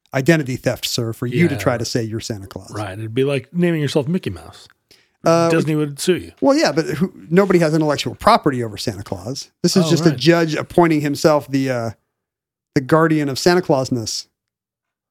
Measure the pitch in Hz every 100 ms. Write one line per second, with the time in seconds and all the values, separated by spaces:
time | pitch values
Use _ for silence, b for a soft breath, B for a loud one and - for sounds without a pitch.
0 | _ 131 131 160 127 127 127 110 - -
1 | 113 113 123 123 170 127 139 117 117 127
2 | 110 107 - 104 95 95 104 107 101 101
3 | 110 117 135 139 - 175 175 160 139 156
4 | 135 180 127 92 - - - _ _ b
5 | b b - 170 165 165 147 151 151 143
6 | - 165 - - 269 285 330 - - 131
7 | 190 - 98 175 196 180 160 160 151 135
8 | 127 110 208 226 156 127 113 101 - 95
9 | - 95 104 139 - _ 175 190 160 165
10 | 170 135 147 170 165 147 123 - 170 151
11 | 147 139 165 147 131 135 135 123 113 -
12 | _ _ _ _ _ _ _ 151 127 160
13 | 160 156 143 127 180 175 175 139 131 123
14 | 107 - - _ _ _ _ _ _ _
15 | _